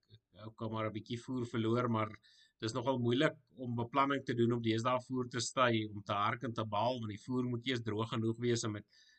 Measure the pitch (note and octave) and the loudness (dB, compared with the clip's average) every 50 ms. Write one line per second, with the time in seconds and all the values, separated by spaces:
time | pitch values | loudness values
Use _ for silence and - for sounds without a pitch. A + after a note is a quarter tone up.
0 | _ _ - _ _ _ _ F#2 G#2+ A2+ A2+ - A#2 A2 A2 A2 A2 A2 G#2 G#2+ | _ _ -20 _ _ _ _ -18 -16 -16 -10 -8 -6 -4 -2 -2 -2 -2 -4 -6
1 | G#2+ - B2 A#2 - - B2+ B2+ A#2 A#2 - A#2 A2 A2 A#2 B2 B2 A#2 A2+ A2 | -8 -6 -8 -8 -6 -6 -4 -4 -4 -2 0 0 2 2 2 2 2 2 2 0
2 | G#2+ G#2+ G#2 - _ - - - - _ _ _ B2 A2 A2+ C3 A2+ C3+ C3+ B2 | 0 -2 -4 -14 _ -20 -20 -20 -20 _ _ _ -4 -2 -2 0 0 0 0 2
3 | A#2+ A#2 A#2+ C3 D#3 D3+ D3+ - _ _ _ - C3 A#2+ A#2+ A#2+ A#2 A#2 C3 C#3 | 2 2 4 4 4 2 2 -2 _ _ _ -10 -8 -4 -2 -2 -4 0 2 2
4 | C3+ C#3 C#3 C3+ A#2 - B2 A#2+ A#2 A#2 A#2+ A#2+ A#2 A2+ A2 A2+ A2+ B2+ B2+ B2+ | 4 4 2 -2 0 -2 2 4 4 4 4 2 2 2 2 2 2 2 0 0
5 | A2+ - B2+ B2+ B2 A#2+ B2+ B2 A2+ - - C3+ B2+ A#2+ A2+ A2 G#2+ G#2+ G#2 G#2 | -2 -2 -4 -4 -4 -2 -4 -4 -4 -2 2 4 4 4 4 2 0 -2 -6 -10
6 | G2+ - G#2 G2+ G#2 A2 A#2+ A#2+ B2+ B2 A2+ - A2 G#2+ G#2 G2+ A2+ B2 C3 B2 | -4 -2 0 0 2 0 0 -2 -6 -4 -2 -4 -4 0 0 2 2 2 0 -2
7 | A2+ G#2+ G2+ G2 - - B2+ B2+ B2 B2 A#2+ A#2 A#2+ C3+ C3 A#2+ A#2 A2 G2+ G#2+ | -4 -6 -8 -8 -6 -4 -2 -2 0 -2 -4 -4 -2 -2 -2 -2 -2 -2 -2 -2
8 | A2+ - C3+ A#2 A2 A2+ A2+ A#2 A#2+ A#2+ A#2 A2 - A2+ G#2 G#2 - _ _ - | -2 -2 -2 0 0 0 0 0 2 2 2 2 0 -2 -4 -6 -10 _ _ -20
9 | - - _ | -20 -20 _